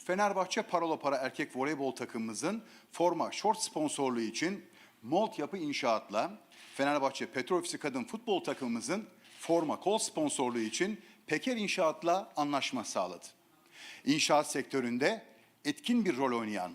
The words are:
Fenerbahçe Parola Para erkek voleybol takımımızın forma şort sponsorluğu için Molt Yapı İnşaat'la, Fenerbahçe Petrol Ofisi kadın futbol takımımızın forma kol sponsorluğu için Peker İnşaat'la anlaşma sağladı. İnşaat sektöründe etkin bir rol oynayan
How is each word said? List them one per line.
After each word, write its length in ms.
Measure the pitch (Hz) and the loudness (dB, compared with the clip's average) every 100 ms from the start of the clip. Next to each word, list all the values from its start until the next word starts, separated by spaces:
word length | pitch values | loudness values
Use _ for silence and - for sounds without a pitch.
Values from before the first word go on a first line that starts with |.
Fenerbahçe 580 | - 185 208 190 180 233 | -2 2 2 2 0 -2
Parola 360 | 208 175 165 151 | 0 0 0 0
Para 180 | 143 135 | 0 0
erkek 400 | 131 - 147 127 | 0 -4 -4 -2
voleybol 360 | 139 151 139 | -2 0 -2
takımımızın 720 | 127 117 120 113 104 147 220 - - - | -4 -6 -4 -4 -2 -2 -4 -8 -20 -12
forma 400 | - 175 170 143 | 0 2 2 -2
şort 260 | - 202 214 | 0 0 0
sponsorluğu 600 | - 165 151 143 135 120 | -2 -2 -2 0 0 0
için 440 | 110 - 165 202 - - - _ | -2 -2 -2 -2 -10 -20 -20 _
Molt 360 | 113 165 214 - | 0 2 2 -2
Yapı 180 | 147 196 | -6 -4
İnşaat'la, 840 | 151 139 131 110 - 104 156 208 - - - | -4 0 2 2 0 -2 -2 -6 -18 -20 -10
Fenerbahçe 520 | - 139 147 135 - 117 | 0 2 4 2 0 -4
Petrol 320 | 135 123 180 | -4 0 0
Ofisi 200 | 170 151 | 0 -4
kadın 260 | 151 131 | -4 -4
futbol 400 | 117 220 - 185 | -4 -6 -2 0
takımımızın 640 | 165 131 123 117 113 196 208 - - - | 0 -4 -2 -2 -2 -4 -4 -16 -20 -10
forma 400 | - 170 156 - | 2 2 2 0
kol 180 | - 214 | 0 0
sponsorluğu 640 | - - 151 - 123 120 | 0 -2 0 2 0 0
için 400 | 110 - 185 208 - - - | -2 0 -2 -2 -12 -20 -4
Peker 300 | 151 254 240 | -2 0 -2
İnşaat'la 760 | 196 - 160 151 170 180 208 - | 0 2 2 2 2 2 0 -2
anlaşma 480 | 143 143 - 127 | 0 0 -2 -4
sağladı. 420 | 104 107 92 87 - - _ _ _ - - - | -2 -2 -2 -6 -14 -20 _ _ _ -20 -18 -4
İnşaat 460 | 127 151 - 151 147 | 0 2 6 4 4
sektöründe 720 | 143 120 139 120 120 151 220 - - _ _ | -2 0 0 0 2 2 2 -6 -20 _ _
etkin 400 | 147 147 - 240 | -6 -4 0 2
bir 120 | 185 123 | 2 2
rol 220 | 135 120 | 2 2
oynayan 340 | 107 101 87 | 0 -2 -4